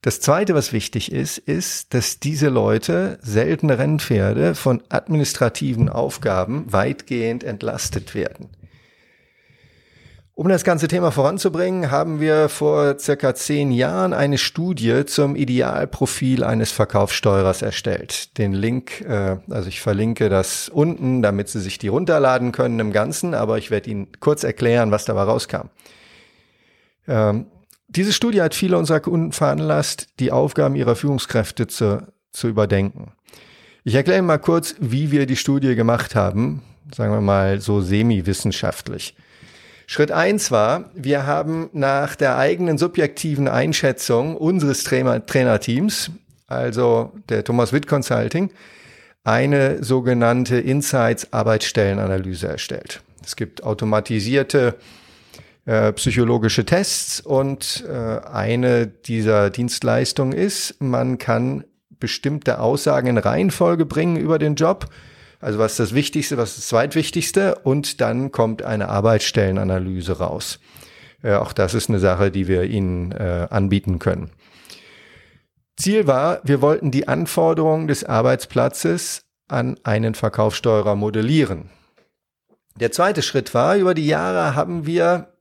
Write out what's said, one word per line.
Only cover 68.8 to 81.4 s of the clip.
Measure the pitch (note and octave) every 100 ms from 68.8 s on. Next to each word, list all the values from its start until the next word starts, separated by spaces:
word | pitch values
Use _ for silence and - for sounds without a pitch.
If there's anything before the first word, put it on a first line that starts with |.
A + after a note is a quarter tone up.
| F#2
Arbeitsstellenanalyse | G2+ G#2+ A2 - - G2 F#2+ G2 F#2 F#2 F#2 F2 F#2+
raus. | E2+ D2+ - - _ - - - - _
Äh, | A2+
auch | G2+ -
das | - F#2+
ist | A2+ -
eine | G#2
Sache, | F#2+ F2+ G2
die | G2 F2+
wir | F#2
Ihnen, | F#2 A2 F#2+ F2+ F2
äh, | - F#2+ F2 E2+
anbieten | G2+ G2 G2+ - F2+
können. | - F2+ D#2+ _ _ - - - - - - - _ _ _ _ _ -
Ziel | F#3 G#3+ E3+
war, | C3 D#3 F3
wir | - C#3
wollten | C#3 D#3 D3+
die | C3 -
Anforderungen | C#3 E3 - E3 D#3+ D#3+ D#3 D#3
des | C#3
Arbeitsplatzes | - A2+ B2 C3 - B2+ B2+ - E3 E3+ - - _ _ _
an | C3+ B2 -
einen | - G#2+ A2+
Verkaufssteuerer | A2 A2 - G#2+ - A#2+ A2 G#2
modellieren. | G2+ G#2+ G#2+ A2+ D#3